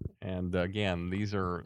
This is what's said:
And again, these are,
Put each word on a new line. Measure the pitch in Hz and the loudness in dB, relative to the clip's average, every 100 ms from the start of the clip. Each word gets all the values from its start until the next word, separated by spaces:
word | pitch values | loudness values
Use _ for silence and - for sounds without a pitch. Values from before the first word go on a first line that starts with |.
| - - | -10 -6
And | 101 90 90 | -4 -2 0
again, | 90 90 104 101 87 87 | 2 0 2 0 2 0
these | 95 104 | 0 0
are, | 101 92 87 | 2 0 0